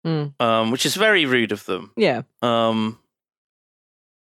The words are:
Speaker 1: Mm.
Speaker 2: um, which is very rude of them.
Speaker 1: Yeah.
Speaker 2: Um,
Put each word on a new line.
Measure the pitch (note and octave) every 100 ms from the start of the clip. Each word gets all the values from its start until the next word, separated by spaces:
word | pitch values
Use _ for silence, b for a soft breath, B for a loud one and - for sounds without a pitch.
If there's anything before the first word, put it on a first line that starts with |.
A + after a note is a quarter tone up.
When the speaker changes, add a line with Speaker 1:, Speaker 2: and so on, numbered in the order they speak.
| E3
Speaker 1:
Mm. | D#3+ D3 -
Speaker 2:
um, | A#2 A2+ A2+
which | C3 D3
is | F#3
very | A3 G3 C#3
rude | B2+ G#2+
of | G2+ -
them. | F#2 - -
Speaker 1:
Yeah. | F#3+ A2+ - _
Speaker 2:
Um, | A#2+ A#2 A2+ A2 A2 A2+ _ _ _ _ _ _ _ _ _ _ _ _ _